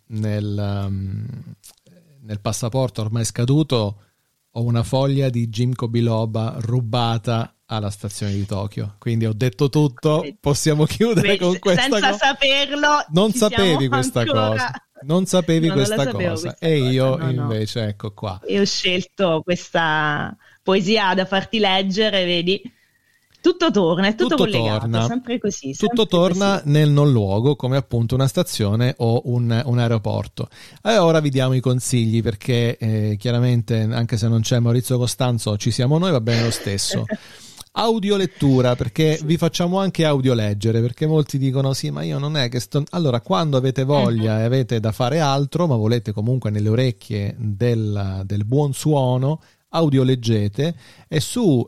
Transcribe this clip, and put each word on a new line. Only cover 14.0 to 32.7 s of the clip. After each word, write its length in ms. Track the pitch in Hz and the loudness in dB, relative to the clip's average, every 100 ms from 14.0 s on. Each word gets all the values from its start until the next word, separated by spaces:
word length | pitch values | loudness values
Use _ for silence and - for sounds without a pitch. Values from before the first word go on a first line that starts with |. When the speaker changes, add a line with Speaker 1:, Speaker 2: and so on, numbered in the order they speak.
| 127 123 | 0 0
Speaker 2:
ancora 280 | 113 110 107 | 0 2 0
Speaker 1:
cosa. 220 | 110 - - - - | 0 -4 -8 -16 -14
Non 240 | 131 170 | -2 0
sapevi 440 | 190 185 170 165 160 | 2 0 2 2 2
Speaker 2:
No, 60 | 143 | 2
non 60 | |
la 40 | - | 0
Speaker 1:
questa 160 | 220 233 | 0 -2
Speaker 2:
sapevo 200 | 202 180 | -2 -2
Speaker 1:
cosa. 120 | - 175 | -4 -6
Speaker 2:
questa 180 | - 165 | -4 0
Speaker 1:
E 120 | 156 | 2
Speaker 2:
cosa, 120 | 127 | 2
Speaker 1:
io 260 | 131 131 131 | 2 2 0
Speaker 2:
no, 80 | |
no. 60 | 135 | -2
Speaker 1:
invece, 540 | 127 120 110 107 120 107 | -2 -2 -2 -2 -4 -4
ecco 260 | 101 110 | -6 -10
qua. 260 | - 107 92 | -8 -8 -8
Speaker 2:
E 160 | - 196 | -4 0
ho 40 | 196 | 0
scelto 720 | - 196 180 180 - 190 160 | 0 -2 -2 -4 -2 0 0
questa 920 | 151 175 - 175 165 156 151 147 - 208 _ _ | -2 -4 -2 -2 0 0 0 -2 -6 -10 _ _
poesia 520 | - 190 185 220 196 | 0 0 2 2 2
da 100 | 185 | 0
farti 340 | 190 196 190 226 | 0 -2 -2 -2
leggere, 640 | 202 190 196 190 214 196 175 | 0 0 0 0 0 0 0
vedi? 500 | 175 175 202 - - _ _ _ _ _ _ | 0 0 -2 -4 -20 _ _ _ _ _ _
Tutto 300 | 339 349 330 | 0 2 2
torna, 380 | 202 170 170 196 | 2 2 2 0
è 60 | 220 | 0
tutto 180 | 247 | 0
Speaker 1:
Tutto 160 | 311 185 | 2 2
Speaker 2:
collegato, 300 | - 113 107 | 0 0 -2
Speaker 1:
torna. 260 | 110 113 117 | 0 0 0
Speaker 2:
sempre 320 | 247 247 240 | -2 -4 -4
così, 320 | 202 - 135 | -4 -6 -8
Speaker 1:
Tutto 160 | 135 214 | -4 -2
Speaker 2:
sempre 200 | 240 214 | 0 2
Speaker 1:
torna 520 | 175 185 185 202 196 | 2 2 2 0 0
Speaker 2:
così. 120 | 147 | 2
Speaker 1:
nel 200 | 147 151 | 2 4
non 220 | 143 147 | 4 4
luogo, 420 | 123 101 101 127 | 4 2 0 0
come 220 | 143 127 139 | 0 -2 -2
appunto 400 | - 117 117 127 | -2 -2 0 0
una 100 | 135 | 0
stazione 680 | - 175 - 104 110 123 - | 0 -4 -2 0 2 0 0
o 240 | 117 117 - | 0 0 0
un, 360 | 120 117 113 | -2 0 0
un 140 | 123 120 | 0 0
aeroporto. 680 | 117 113 107 104 104 - - - - - | 2 0 -2 -4 -6 -8 -12 -14 -20 -6
E 140 | 208 220 | 0 4
ora 240 | 170 160 | 4 4
vi 100 | 147 | 2
diamo 240 | 131 131 | 2 2
i 60 | 127 | 2
consigli, 600 | 127 127 - 123 113 113 | 2 0 0 0 2 2
perché, 560 | 113 107 - 120 117 | 0 -2 -2 0 0